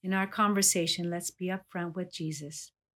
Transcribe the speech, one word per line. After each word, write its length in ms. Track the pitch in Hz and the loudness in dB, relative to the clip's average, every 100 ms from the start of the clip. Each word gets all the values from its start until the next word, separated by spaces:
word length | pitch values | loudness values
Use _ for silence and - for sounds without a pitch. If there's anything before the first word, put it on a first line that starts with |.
In 100 | 185 | 0
our 140 | 190 196 | 0 0
conversation, 800 | - 208 196 196 185 170 - 175 | 4 4 6 4 4 2 0 -2
let's 220 | 175 170 | -4 -6
be 160 | - 180 | -6 -4
upfront 480 | 185 - 180 175 175 | -4 -6 -6 -4 -4
with 160 | 180 | -8
Jesus, 600 | - 160 147 147 156 - _ _ | -4 -6 -6 -10 -12 -14 _ _